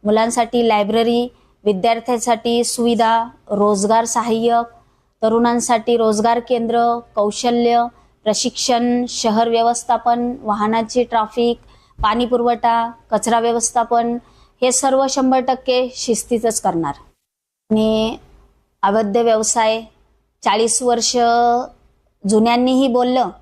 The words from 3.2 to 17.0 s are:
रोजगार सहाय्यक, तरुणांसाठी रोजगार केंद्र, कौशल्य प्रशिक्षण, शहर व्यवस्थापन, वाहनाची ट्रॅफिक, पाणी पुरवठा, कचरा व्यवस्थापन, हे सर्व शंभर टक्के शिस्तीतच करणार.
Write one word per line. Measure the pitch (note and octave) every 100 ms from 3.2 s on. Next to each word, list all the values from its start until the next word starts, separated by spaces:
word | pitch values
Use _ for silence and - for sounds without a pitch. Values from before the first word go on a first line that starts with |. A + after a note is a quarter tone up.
| A#3 - _
रोजगार | G#3 G#3 G#3 G3+ A3+
सहाय्यक, | A3+ A#3+ A#3 A3+ A#3 A#3 A#3 - _ _ _ _
तरुणांसाठी | A3 A3+ A#3+ A#3+ A#3 A#3 A#3 A#3
रोजगार | A3 G#3+ A3+ A#3 A#3+
केंद्र, | A#3+ A3+ A#3 A#3 A#3 A#3 -
कौशल्य | G#3 G#3 A#3+ A#3+ A#3+ A#3+ A#3+ _ _ _
प्रशिक्षण, | G#3+ G#3 B3+ - - A#3+ A#3+ A#3+ B3
शहर | - A#3 G#3+ A#3
व्यवस्थापन, | A#3 A#3 A#3+ - A#3 A#3+ A#3+ A#3+ B3
वाहनाची | G#3+ G#3 G#3 A3+ A3+ B3
ट्रॅफिक, | A#3 A#3 G#3+ - A#3+ A#3+ - - _ -
पाणी | G#3+ A#3+ A#3+
पुरवठा, | A#3+ A#3+ A#3 A#3 A#3 A#3 - _
कचरा | A3 A3+ A#3
व्यवस्थापन, | A#3 A#3 A3+ B3 A3+ A#3 A#3 A#3+ _ _ _ _
हे | B3+
सर्व | A#3+ C#4 C4 C4+
शंभर | C#4 C4 C4
टक्के | C4 B3+ - B3+ B3+ B3+
शिस्तीतच | - G#3+ - A#3 A#3 A3
करणार. | G3 E3+ D#3 C#3